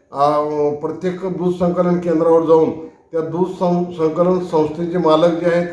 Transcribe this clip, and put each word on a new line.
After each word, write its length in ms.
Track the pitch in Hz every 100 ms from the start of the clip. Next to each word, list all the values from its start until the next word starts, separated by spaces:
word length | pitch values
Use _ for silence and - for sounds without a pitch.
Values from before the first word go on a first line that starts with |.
| _
अ, 300 | 135 143 151 151 151 143
प्रत्येक 460 | 147 156 156 180 180
दूध 320 | 185 160 180 175
संकलन 400 | 175 180 175 175
केंद्रावर 480 | 170 160 165 165 160
जाऊन 400 | 160 143 - -
त्या 340 | - _ 165
दूध 260 | 151 170 180
सं-, 380 | - 180 175
संकलन 560 | 175 156 160 165 175 180
संस्थेचे 580 | 175 160 151 160 170 175
मालक 420 | 160 156 170 160
जे 60 | 170
आहेत 200 | 170 175